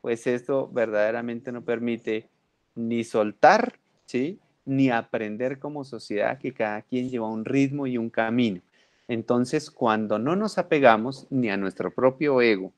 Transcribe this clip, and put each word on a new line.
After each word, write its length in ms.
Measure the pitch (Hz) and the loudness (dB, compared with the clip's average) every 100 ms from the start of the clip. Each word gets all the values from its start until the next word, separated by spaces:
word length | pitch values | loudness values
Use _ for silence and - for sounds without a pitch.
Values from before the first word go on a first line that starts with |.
pues 260 | 120 117 - | -4 -4 -2
esto 400 | 123 120 139 131 | -2 -2 -4 -2
verdaderamente 800 | 123 113 107 104 117 120 117 117 | -2 0 2 0 0 -6 -8 -10
no 100 | 120 | -10
permite 680 | 113 117 120 117 117 110 - _ _ _ _ | -4 -4 -2 -4 -4 -6 -6 _ _ _ _
ni 300 | - 117 117 | -8 -4 -2
soltar, 760 | 113 117 107 101 151 208 247 - _ _ _ | -2 0 0 6 6 6 2 -6 _ _ _
¿sí? 320 | 120 139 202 _ _ | -4 -4 -6 _ _
Ni 260 | - 135 135 | -4 2 2
aprender 680 | 117 110 117 107 107 127 135 | 2 -2 -6 -6 -4 -6 -6
como 260 | 147 147 | -10 -10
sociedad, 540 | 135 113 - 104 113 131 | -12 -14 -8 -2 -2 -2
que 140 | 135 | -8
cada 300 | - 110 104 | -4 -4 -4
quien 280 | - 127 127 | -6 -4 -4
lleva 180 | 127 110 | -4 -4
un 160 | 110 | -4
ritmo 440 | 110 135 139 143 135 | -2 0 0 0 -4
y 100 | 123 | -4
un 120 | 113 | -4
camino. 500 | 117 113 117 120 90 _ _ _ _ _ | -2 0 2 2 0 _ _ _ _ _
Entonces, 640 | 117 113 123 123 156 151 | -6 0 0 0 -2 -4
cuando 480 | _ 123 107 107 107 | _ 0 0 0 -2
no 160 | 120 180 | -2 -2
nos 220 | 214 - | -2 -4
apegamos 680 | 175 156 135 110 113 139 - | 0 6 6 6 2 -8 -6
ni 200 | 135 120 | -2 0
a 60 | 98 | 0
nuestro 340 | 98 - 90 | -4 -4 -6
propio 500 | - 127 135 147 131 | 2 2 2 0 4
ego 320 | 120 101 95 | 4 2 -2